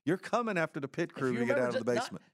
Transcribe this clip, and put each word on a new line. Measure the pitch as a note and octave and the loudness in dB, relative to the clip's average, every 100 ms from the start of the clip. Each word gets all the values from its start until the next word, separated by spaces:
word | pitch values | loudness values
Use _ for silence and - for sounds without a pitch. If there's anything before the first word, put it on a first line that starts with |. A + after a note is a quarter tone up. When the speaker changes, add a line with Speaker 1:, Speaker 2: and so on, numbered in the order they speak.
| C#3 | -2
Speaker 1:
you're | F#3 | -2
coming | - A3+ A3+ F3+ | 0 0 0 0
after | D#3 D#3 | -2 -4
the | C#3 | -6
pit | - E3+ | -4 -4
Speaker 2:
If | - | 0
Speaker 1:
crew | C3 | 0
Speaker 2:
you | A#2+ | 2
Speaker 1:
to | A#2+ | 2
get | A#2+ | 2
Speaker 2:
remember | B2 A#2+ | 2 0
Speaker 1:
out | |
of | A#2 | 0
the | |
Speaker 2:
ju-, | B2 | 0
not | B3+ | 0
Speaker 1:
basement. | - - | -8 -16